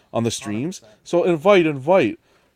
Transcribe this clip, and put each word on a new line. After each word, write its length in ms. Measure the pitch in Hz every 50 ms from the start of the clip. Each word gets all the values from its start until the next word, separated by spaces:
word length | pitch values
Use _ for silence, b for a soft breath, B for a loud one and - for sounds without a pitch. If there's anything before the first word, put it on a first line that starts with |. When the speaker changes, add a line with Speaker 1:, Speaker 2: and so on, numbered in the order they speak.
| _ _ -
Speaker 1:
on 100 | 113 113
the 80 | 117
streams. 480 | - - - 104 104 110 135 170 185 -
Speaker 2:
Hundred 120 | - -
percent. 160 | _ _ _
Speaker 1:
So 160 | - - 175 -
invite, 420 | 180 170 156 143 196 208 190 170
invite. 540 | 156 147 135 127 151 185 190 143 104 - - _ _ _ _ _ _ _